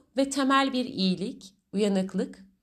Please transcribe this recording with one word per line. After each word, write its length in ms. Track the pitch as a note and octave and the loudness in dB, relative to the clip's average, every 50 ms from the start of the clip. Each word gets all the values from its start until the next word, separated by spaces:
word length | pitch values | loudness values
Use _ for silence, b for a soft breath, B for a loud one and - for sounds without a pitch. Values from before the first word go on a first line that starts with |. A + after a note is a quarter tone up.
| _ _ - B3 | _ _ -2 -2
ve 120 | C4+ C#4 | -2 0
temel 440 | C#4 C#4 C4+ C4 C#4 C4+ C#4 C4+ C4 | 0 0 0 2 4 4 2 2 0
bir 120 | B3+ B3 | -2 -2
iyilik, 680 | - - - F#3+ F#3 F#3 D#3+ F#3 A#3+ - - - - _ _ _ _ - | -2 -2 0 2 2 2 0 -2 -6 -8 -10 -16 -20 _ _ _ _ -2
uyanıklık 720 | G3 G#3+ G3+ G3 F#3+ F#3+ F#3+ - F#3+ B3 - - - - - _ _ | 0 2 2 2 2 0 0 -2 -4 -4 -4 -6 -14 -20 -20 _ _